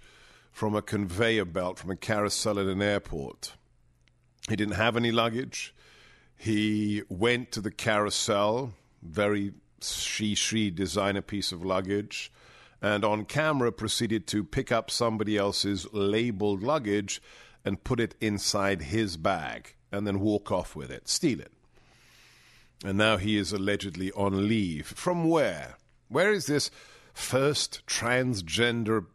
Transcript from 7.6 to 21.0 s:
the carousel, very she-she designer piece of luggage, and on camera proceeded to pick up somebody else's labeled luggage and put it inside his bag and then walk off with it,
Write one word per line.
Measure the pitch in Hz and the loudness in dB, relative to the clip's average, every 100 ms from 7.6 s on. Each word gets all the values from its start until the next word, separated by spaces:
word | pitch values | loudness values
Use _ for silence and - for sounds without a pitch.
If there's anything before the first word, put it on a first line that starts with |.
the | 101 | -6
carousel, | - 120 107 104 - - 101 104 117 135 98 _ - | -4 0 2 2 0 2 2 2 0 -4 -10 _ -20
very | 85 82 104 104 101 - _ - | -8 0 2 2 -2 -6 _ -12
she-she | - - - - 107 101 - 113 104 | -8 -6 -4 -2 0 0 0 2 0
designer | 85 95 90 98 98 | 0 0 2 2 0
piece | - 101 92 | -2 -4 -4
of | 90 | -4
luggage, | 92 92 95 101 104 - - _ - - - - | 0 0 2 -2 -2 -8 -12 _ -20 -20 -20 -4
and | 104 104 | 0 2
on | 104 107 | 2 0
camera | 104 143 156 147 120 | -2 0 2 4 2
proceeded | - 110 - 104 110 - | 0 -2 0 0 0 0
to | 104 | -2
pick | 98 - - | -2 -4 0
up | 117 - | 0 0
somebody | - 117 110 104 104 | -2 0 0 0 2
else's | 101 101 98 98 - | 2 0 0 -2 -4
labeled | 104 101 107 120 98 104 98 | 0 2 2 2 0 0 0
luggage | 113 156 107 101 98 - - - - - | 0 -2 0 0 -2 -8 -12 -20 -20 -8
and | - 98 | -4 -4
put | - 123 | -2 -2
it | 113 - | -2 -2
inside | 110 101 - 104 98 95 | -2 0 -2 0 2 0
his | 71 107 107 85 | -2 -2 -2 0
bag | 90 90 69 57 - - - | 0 0 -2 -8 -14 -20 -10
and | 101 104 | -4 -2
then | 98 | 0
walk | 104 104 - | 2 2 0
off | 95 - 78 | -2 -2 -8
with | 65 | -12
it, | - | -10